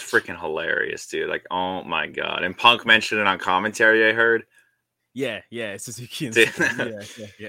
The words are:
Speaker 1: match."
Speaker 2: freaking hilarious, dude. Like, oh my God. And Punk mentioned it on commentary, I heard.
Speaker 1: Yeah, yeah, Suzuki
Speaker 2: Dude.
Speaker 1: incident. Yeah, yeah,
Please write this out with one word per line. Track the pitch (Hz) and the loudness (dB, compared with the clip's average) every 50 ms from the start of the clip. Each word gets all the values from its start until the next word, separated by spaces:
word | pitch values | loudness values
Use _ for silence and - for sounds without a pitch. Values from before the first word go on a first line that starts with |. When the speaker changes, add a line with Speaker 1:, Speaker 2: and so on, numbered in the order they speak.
| - - - | -6 0 0
Speaker 1:
match." | 117 - | 0 0
Speaker 2:
freaking | - 90 85 | 0 -12 -8
hilarious, | 85 78 78 78 80 82 80 - - - - - - | -6 -6 -4 -4 -2 -2 -2 -2 -2 -4 -4 -10 -10
dude. | - - 82 80 80 | -8 -6 -6 -4 -4
Like, | 82 80 - - | -4 -6 -8 -6
oh | - 92 92 92 92 92 - | -6 -4 -4 -4 -4 -6 -8
my | - 82 80 76 | -4 -4 -4 -4
God. | 78 80 - 78 78 76 76 82 | -4 -6 -6 -6 -4 -4 -4 -4
And | 90 92 | -6 -6
Punk | - - 117 120 113 - | 2 2 2 2 2 4
mentioned | 117 110 110 110 - - 107 104 | 4 4 4 4 2 -2 2 2
it | |
on | 101 95 90 | 2 2 0
commentary, | - - 92 92 101 107 104 - 117 110 110 110 110 110 | 0 0 0 2 2 0 0 4 6 6 6 6 6 4
I | 110 | 4
heard. | 113 113 117 117 113 - _ _ _ _ _ _ _ _ _ _ _ _ _ _ | 4 4 4 2 2 0 _ _ _ _ _ _ _ _ _ _ _ _ _ _
Speaker 1:
Yeah, | 120 135 123 110 98 - _ | -6 -4 -4 -4 -8 -10 _
yeah, | - 117 117 107 98 - | -10 -8 -8 -8 -8 -10
Suzuki | - - 113 - 123 117 - - 156 123 | -12 -12 -12 -14 -14 -12 -10 -8 -8 0
Speaker 2:
Dude. | 113 117 113 | 6 6 6
Speaker 1:
incident. | 107 - - 165 139 117 123 127 117 110 104 101 107 - - | 6 4 0 -2 -2 0 -2 -4 -6 -6 -12 -14 -14 -14 -14
Yeah, | 107 101 - _ | -16 -16 -16 _
yeah, | 104 | -16